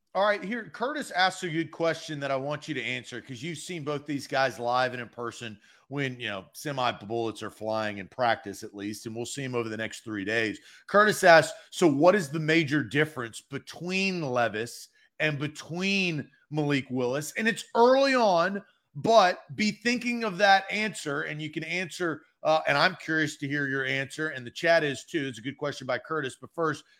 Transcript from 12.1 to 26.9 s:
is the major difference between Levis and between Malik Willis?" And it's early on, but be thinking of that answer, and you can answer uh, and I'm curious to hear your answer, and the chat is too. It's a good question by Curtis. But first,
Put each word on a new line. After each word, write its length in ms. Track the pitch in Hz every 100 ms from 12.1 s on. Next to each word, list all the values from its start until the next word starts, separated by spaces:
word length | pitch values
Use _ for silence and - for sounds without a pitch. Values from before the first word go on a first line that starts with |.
is 160 | 208 143
the 80 | 160
major 460 | 156 160 147 147
difference 560 | 117 147 151 131 117 -
between 840 | - 135 - - 175 190 196 180
Levis 680 | 143 123 113 104 117 - - _ _ -
and 180 | 156 143
between 920 | 147 - - 170 190 196 185 151 120 _ -
Malik 380 | 151 147 139 -
Willis?" 420 | 127 123 135 151 -
And 120 | 226
it's 160 | - -
early 400 | 226 247 262 277
on, 480 | 254 220 175 180 196 - _ _
but 460 | 143 214 226 180 185 - 135
be 160 | 214
thinking 500 | 208 240 247 240 240
of 160 | 226 175
that 260 | 202 196 -
answer, 520 | 190 214 - 151 143
and 200 | 156 151
you 80 | 156
can 140 | 156
answer 580 | 160 175 180 - 175 147 _ _
uh, 160 | 151 156 143
and 80 | 143
I'm 180 | 175 180
curious 420 | - 160 147 -
to 100 | 139
hear 180 | 147 139
your 200 | 135 131
answer, 420 | 135 135 - 156
and 180 | 135 120
the 40 |
chat 340 | - 170 165
is 200 | 151 127
too. 220 | - 165 135
It's 120 | 113
a 40 |
good 140 | 120 -
question 300 | 147 131 131
by 120 | 120
Curtis. 380 | - 156 131 -
But 140 | -
first, 300 | - 160 143 -